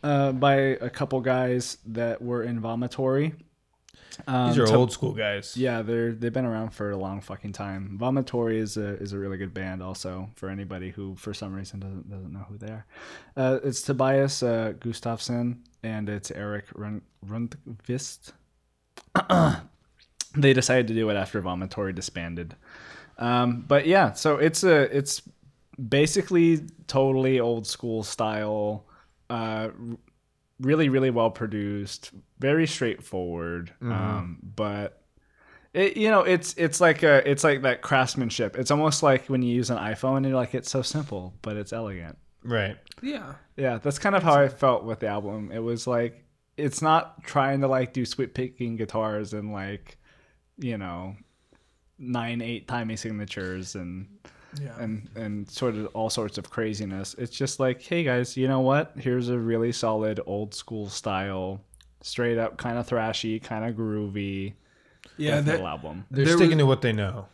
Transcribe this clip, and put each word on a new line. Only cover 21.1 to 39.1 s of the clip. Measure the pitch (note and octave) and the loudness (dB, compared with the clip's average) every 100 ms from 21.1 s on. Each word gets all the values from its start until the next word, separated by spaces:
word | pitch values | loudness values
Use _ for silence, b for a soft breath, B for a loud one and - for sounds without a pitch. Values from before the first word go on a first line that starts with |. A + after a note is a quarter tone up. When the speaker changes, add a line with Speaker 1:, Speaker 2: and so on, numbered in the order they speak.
Speaker 1:
after | G2+ F#2 A2 | 2 0 -2
Vomitory | F2+ F2+ F#2+ - G2 | -2 -4 -4 -4 -4
disbanded. | F2+ F#2 - E2+ E2+ E2+ - B B B B B - | -4 -6 -8 -8 -8 -10 -12 B B B B B -6
Um, | A#2+ B2 B2 A#2+ - | 0 2 2 0 4
but | C#3+ D3+ | 4 8
yeah, | F#3+ D3 | 6 6
so | G#2+ D#3 D3 | 4 2 4
it's | D#3 D#3+ | 4 4
a, | F#3+ D#3 C3+ | 6 8 6
it's | C#3 C#3 - - _ _ _ _ - A#2+ | 2 -2 -6 -10 _ _ _ _ -12 0
basically | C#3 D3+ G3 - F3+ E3 E3 D3+ - - | 4 4 2 2 6 6 4 0 -18 -2
totally | C3+ C3+ C3 C3 C3 | 2 4 4 4 4
old | A#2 A#2 G#2 | 2 0 -4
school | - A#2+ A2+ | -8 -4 -4
style, | G#2 - A2 G#2+ G#2+ G#2+ G#2 G#2+ - b b b _ | -4 -2 -2 0 -2 -2 -2 -4 -10 b b b _
uh, | |
r-, | A#2+ A2+ A2 A2 - A#2 A#2 _ _ _ _ _ _ | -6 -4 -4 -6 -8 -12 -12 _ _ _ _ _ _
really, | C3 D#3 D3+ | 2 4 4
really | C3+ C3 | 4 4
well | A#2+ A2+ | 4 2
produced, | A2+ A2+ G#2 G2+ G2+ G2 - - G2 _ _ | 0 -6 -4 -4 -6 -8 -12 -16 -20 _ _
very | C3+ D3+ D#3+ | 0 2 2
straightforward. | - A#2+ - - F#2 F2+ E2+ E2+ F2 E2+ - | 0 -2 -4 -8 -8 -6 -6 -6 -6 -10 -10
Speaker 2:
Mm-hmm. | A#2+ | -6
Speaker 1:
Um, | A2+ G#2+ G#2 F2+ E2 | -2 -2 -4 -6 -10
but | F#2 G2+ G#2+ G2+ G#2 _ _ _ b b b b b | -14 -6 -4 -4 -6 _ _ _ b b b b b
it, | F3+ G3 G3+ | 0 0 2
you | G#3+ | 4
know, | G#3+ | 6
it's, | - F3+ E3 - | 6 2 0 -2
it's | E3 D3 | 0 4
like | F3 D3 | 4 6
a, | D#3+ C#3 C3+ | 8 8 6
it's | C#3+ | 4
like | D#3+ C#3 | 4 4
that | C3 B2 | 2 0
craftsmanship. | - C#3 C3 - A#2+ - G#2+ B2 | 2 2 4 0 -2 0 -2 -2
It's | B2+ | 0
almost | D3 D#3 D3 | 2 2 4
like | D3+ | 4